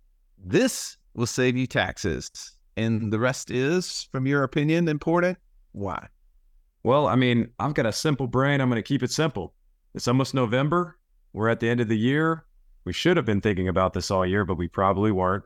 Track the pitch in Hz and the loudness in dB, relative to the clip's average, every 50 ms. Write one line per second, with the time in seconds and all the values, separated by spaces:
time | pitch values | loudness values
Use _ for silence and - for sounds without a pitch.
0 | _ _ _ _ _ _ _ _ 92 90 113 190 262 254 - - - - - _ | _ _ _ _ _ _ _ _ -8 0 2 2 2 2 0 -4 -10 -12 -14 _
1 | _ _ - 113 120 - - 131 127 131 123 127 127 - - 117 92 - - - | _ _ -6 -4 -4 -2 0 0 2 2 2 0 -4 -2 -2 -2 -2 -2 -4 -4
2 | - 90 67 64 - - _ - - - _ _ _ _ - 104 113 113 113 107 | -4 -4 -4 -4 -8 -12 _ -18 -20 -20 _ _ _ _ -6 -4 -2 0 0 -2
3 | 113 101 110 107 123 127 127 - - - - 127 131 147 175 185 175 - - - | -2 -2 -2 0 0 0 -2 -4 -8 -6 -4 -2 0 0 0 -2 -2 -4 -10 -10
4 | - - - 135 131 135 143 143 135 131 - 156 147 156 160 170 175 160 151 143 | -12 -8 -6 -4 0 0 2 0 0 0 0 0 0 2 2 2 2 0 -2 -2
5 | - 165 165 175 175 180 180 _ _ _ _ - _ _ - 101 98 95 80 - | -2 0 0 2 2 0 -2 _ _ _ _ -20 _ _ -10 -8 -6 -6 -6 -8
6 | - - _ _ _ _ _ _ _ _ _ - _ _ _ _ - 113 131 147 | -10 -14 _ _ _ _ _ _ _ _ _ -20 _ _ _ _ 0 2 4 4
7 | 156 87 110 131 127 123 120 117 - - - - 117 147 147 156 120 107 - - | 4 2 2 2 2 4 2 2 0 -2 -4 -4 -4 -2 0 0 0 0 -2 0
8 | - 135 - - 135 120 127 127 135 143 143 139 131 123 120 110 - - 139 - | 0 -2 0 0 -2 -2 0 2 2 2 2 2 2 0 0 -2 -2 -2 -2 -2
9 | 131 - - 147 160 156 - 101 82 - _ _ _ _ _ _ _ _ - 135 | -2 -2 -2 0 -2 -2 -2 -6 -10 -10 _ _ _ _ _ _ _ _ -14 -6
10 | - 120 127 131 131 - - 131 123 104 120 131 143 151 170 175 175 165 - _ | -2 0 2 2 0 0 0 0 0 2 0 0 0 2 0 0 -2 -2 -8 _
11 | _ _ _ _ _ _ - 98 110 117 117 - 117 113 120 120 117 110 113 107 | _ _ _ _ _ _ -6 -2 0 0 2 2 2 0 2 0 0 0 0 2
12 | 113 131 139 151 160 165 160 156 - _ _ - _ - - - - 92 85 - | 2 2 2 2 2 0 0 -2 -6 _ _ -20 _ -20 -20 -12 -10 -8 -6 0
13 | - 170 180 170 120 113 104 95 - 107 95 90 90 92 85 92 92 92 - 92 | 2 2 2 4 2 2 0 2 2 0 0 2 0 0 2 2 2 2 0 -2
14 | - - 101 92 92 92 95 104 98 85 90 78 87 82 - 98 98 98 92 95 | -4 -2 0 0 0 2 2 0 0 0 -2 -2 -4 -4 -2 0 2 2 2 4
15 | 104 110 98 92 92 92 95 98 - | 2 2 2 2 2 0 0 -2 -6